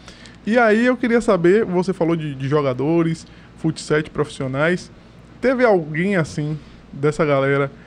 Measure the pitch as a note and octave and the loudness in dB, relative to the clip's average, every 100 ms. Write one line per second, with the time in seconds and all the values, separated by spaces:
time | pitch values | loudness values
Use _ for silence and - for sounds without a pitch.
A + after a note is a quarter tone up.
0 | - - - - - A#3+ A3+ G#3+ B3 B3+ | -20 -20 -20 -12 -2 2 4 4 2 0
1 | B3 A#3 A3+ F#3 E3+ G#3 G3 F3+ F3+ F3+ | 0 0 2 2 4 4 2 -2 -2 -2
2 | E3 E3+ D#3 C3+ C3+ D3+ C#3 B2 C#3 E3+ | 0 -2 -4 -6 -2 0 0 -2 0 0
3 | E3 E3 - - - - D#3+ D#3 - D3+ | 0 -2 -10 -20 -20 -6 -6 -4 -2 -2
4 | D3+ - C#3+ - C3+ C3 D#3+ F3+ - - | -2 -6 -6 -6 -6 -2 0 -2 -6 -20
5 | - - - - A#3+ B3+ B3 F#3+ D3+ D#3 | -20 -20 -20 -4 -2 2 4 2 0 -4
6 | F#3 G3 D3 - D3+ D#3 - - - C#3 | -2 0 -2 -4 -6 -6 -12 -20 -18 -4
7 | D3+ D3 D3+ C#3 C3+ C#3 C#3 - | -4 0 0 2 2 0 -2 -6